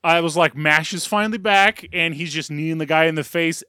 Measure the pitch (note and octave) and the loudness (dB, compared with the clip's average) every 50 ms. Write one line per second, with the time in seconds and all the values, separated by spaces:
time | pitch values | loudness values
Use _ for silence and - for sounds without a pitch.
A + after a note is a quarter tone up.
0 | - E3 E3 E3+ E3+ E3 D3 F3 E3+ D3+ - C#3 D3+ D3+ D3+ D#3 D#3+ - G3+ F3 | 0 2 2 2 2 0 2 2 2 2 0 0 2 2 2 2 2 -2 -6 -6
1 | - - G#3+ G#3 G#3+ A3 A3 A3+ F#3 G#3+ G3+ G3 G3 G#3 G#3+ - - - - - | -4 -2 -2 0 0 -2 -4 -4 0 2 4 4 4 4 2 -2 -14 -8 -4 -2
2 | C3 C3+ C#3+ C#3+ E3+ D#3+ C#3+ D#3+ D3+ - D3 D3 D#3 D#3+ E3 D#3+ D#3 C#3 D#3+ D#3 | -2 -2 -2 -6 -8 -6 -6 -6 -6 -6 -6 -4 -4 -4 -2 -4 -2 0 2 4
3 | D#3+ E3 D#3+ D#3 C#3 - - E3+ E3 E3 E3 - - | 4 4 2 -2 -6 -4 -2 -2 -2 -2 -2 -6 -10